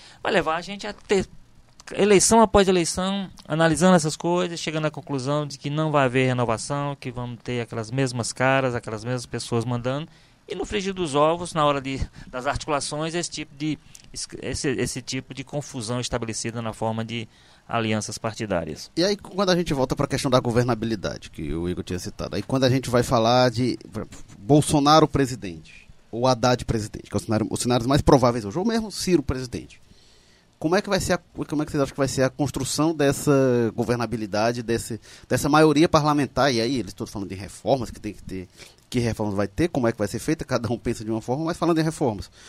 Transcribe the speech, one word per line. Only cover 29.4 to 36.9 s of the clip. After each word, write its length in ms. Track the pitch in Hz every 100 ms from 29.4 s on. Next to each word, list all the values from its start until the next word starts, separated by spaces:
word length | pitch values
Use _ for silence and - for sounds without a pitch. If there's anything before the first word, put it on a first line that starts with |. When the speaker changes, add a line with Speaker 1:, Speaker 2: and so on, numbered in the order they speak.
| 127 90 - - - - - _ _ _ _ -
Speaker 2:
como 200 | 156 185
é 40 |
que 80 | 202
vai 100 | 190
ser 140 | -
a, 40 | 175
como 440 | _ - 147 147
é 40 | 147
que 60 |
vocês 120 | 151
acham 100 | 135
que 60 | -
vai 80 | 135
ser 160 | 135
a 80 | 131
construção 640 | - 143 147 131 - 160 160
dessa 360 | 139 135 151 139 135 120 113 104
governabilidade, 880 | 110 120 113 113 107 104 113 120
desse, 360 | 113 113 - 113 - - -
dessa 200 | 127 147
maioria 400 | 151 156 147 170
parlamentar? 640 | 156 151 147 131 - 139
E 100 | 117
aí, 180 | 113 135
eles 140 | 95